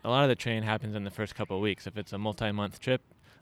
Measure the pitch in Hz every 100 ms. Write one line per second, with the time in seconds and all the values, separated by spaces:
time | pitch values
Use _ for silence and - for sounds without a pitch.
0 | 110 127 143 120 120 110 107 147 110 107
1 | 98 - 104 - 104 95 104 95 98 107
2 | 98 101 107 101 110 104 104 - - 127
3 | - _ - -